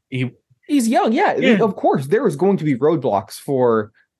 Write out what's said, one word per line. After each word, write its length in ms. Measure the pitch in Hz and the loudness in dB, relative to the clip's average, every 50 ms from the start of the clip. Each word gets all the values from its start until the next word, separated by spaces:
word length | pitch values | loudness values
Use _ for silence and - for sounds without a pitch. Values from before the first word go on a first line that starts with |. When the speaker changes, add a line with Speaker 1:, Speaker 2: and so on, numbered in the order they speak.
| _ _ | _ _
Speaker 1:
he 220 | 131 127 127 123 - _ _ _ _ _ _ | -6 -6 -6 -6 -8 _ _ _ _ _ _
Speaker 2:
He's 200 | - 294 277 226 | -2 -2 0 0
young, 260 | 220 262 359 392 226 226 | 2 0 0 0 0 0
yeah. 220 | 330 427 311 - | 0 0 0 0
Speaker 1:
Yeah. 260 | - 302 262 226 180 | 0 0 2 2 2
Speaker 2:
Of 140 | 233 202 - | 0 -2 -2
course, 320 | - - 359 381 160 131 | -2 0 0 0 -2 -2
there 180 | 139 190 247 285 | -2 -2 0 0
is 80 | 190 143 | -2 0
going 220 | 139 180 202 196 | 0 0 0 0
to 60 | 147 156 | 0 0
be 120 | 151 131 | -2 0
roadblocks 580 | 113 139 156 170 147 127 123 101 98 101 - - | 0 2 2 2 0 0 -2 -2 -2 -4 -6 -12
for 560 | - - 147 139 127 127 120 113 110 104 107 _ _ _ _ _ | -12 -8 -4 0 2 2 2 2 0 -2 -4 _ _ _ _ _